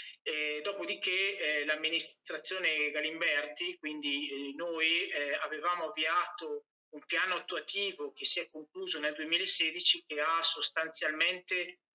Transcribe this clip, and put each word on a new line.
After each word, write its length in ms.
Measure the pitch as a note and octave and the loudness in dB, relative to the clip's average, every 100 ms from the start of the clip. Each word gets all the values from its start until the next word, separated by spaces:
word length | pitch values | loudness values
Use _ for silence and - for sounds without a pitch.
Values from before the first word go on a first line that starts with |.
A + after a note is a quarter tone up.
| - - | -8 -10
Eh, 400 | - D3+ D3+ D3+ | -6 -2 -2 -2
dopodiché, 760 | D3+ - E3+ - F#3+ F#3 G3 G3 | -2 -4 -4 -2 0 2 2 2
eh, 280 | D#3 D3+ D3 | 2 2 2
l'amministrazione 1300 | D3+ D#3 E3 - - - D3+ - F#3 E3+ D#3 D3+ | 0 0 0 -2 -8 -8 -6 -2 0 2 2 2
Galimberti, 840 | D3+ D#3 D#3+ E3 D3 D3+ D3+ F3 F3 | 0 -2 0 2 2 0 -4 -6 -4
quindi, 500 | D3+ D3+ D3 C#3 C#3+ | -6 -4 -2 -2 -2
eh, 240 | C#3 C#3 | -4 -4
noi, 540 | C#3+ F3 E3 D#3+ E3+ F#3 | -4 -4 0 2 2 0
eh, 260 | D3 C#3+ | -2 0
avevamo 560 | D#3 D3+ D3+ E3+ F3 D#3+ | -2 -2 -2 0 0 -2
avviato 760 | D#3 D#3+ F3 E3+ - D#3+ D3 - _ _ | -2 2 2 2 -4 -6 -6 -8 _ _
un 100 | D3+ - | -14 -2
piano 280 | E3+ F#3 | 0 2
attuativo 800 | F3 - E3 D#3 G3 G3+ D#3+ C#3+ | 0 -2 -6 -4 -2 -2 -2 -6
che 120 | - - | 0 2
si 140 | - | 2
è 100 | D#3+ | 0
concluso 500 | D#3 D3+ F#3 F#3 E3 | -10 -12 -8 -4 -2
nel 160 | D3+ D3+ | -2 -2
duemilasedici, 880 | D#3 E3+ F#3+ - D#3+ E3+ F3 E3+ - | 0 2 4 4 2 2 4 4 0
che 160 | D3 | 0
ha 220 | D3+ E3 | 2 4
sostanzialmente 1400 | D#3+ E3 E3 - D#3+ - D#3+ D#3 E3+ F3+ - F#3 F3 - _ | 4 2 0 -2 -2 0 -2 2 2 2 -2 -2 -2 -8 _